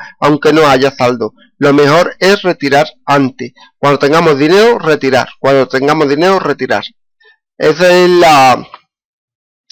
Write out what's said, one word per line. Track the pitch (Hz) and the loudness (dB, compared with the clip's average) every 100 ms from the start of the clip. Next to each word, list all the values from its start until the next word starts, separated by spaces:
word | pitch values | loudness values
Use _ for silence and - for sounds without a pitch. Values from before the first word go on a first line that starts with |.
| - - | -10 -6
aunque | 147 147 156 | -2 0 0
no | 151 147 | 2 2
haya | 135 135 | 0 -2
saldo. | - 123 123 107 - _ - | -2 -4 -4 -8 -12 _ -4
Lo | 143 | 0
mejor | 143 143 160 180 - | 2 2 0 -2 -2
es | 185 202 | -2 -2
retirar | 185 160 139 143 156 - - | -2 -6 -2 -2 -2 -6 -4
antes. | 143 131 - 120 - - _ | -2 -2 -6 -14 -16 -20 _
Cuando | 139 143 | -2 0
tengamos | 139 160 170 139 | 0 0 0 0
dinero, | 151 190 226 233 | 2 2 2 0
retirar. | 156 151 135 127 120 - | -2 -2 0 -2 -2 -6
Cuando | 135 139 127 | -2 0 0
tengamos | 131 143 156 143 | -2 -2 0 0
dinero, | 143 180 190 | 0 0 0
retirar. | 143 139 123 104 - _ _ _ _ _ _ - | -2 -6 -4 -6 -8 _ _ _ _ _ _ -4
Esa | 151 156 180 | -2 0 2
es | 180 180 | 2 2
la, | 175 170 147 131 120 - - _ _ _ _ _ _ _ _ _ | 4 4 4 4 2 -4 -20 _ _ _ _ _ _ _ _ _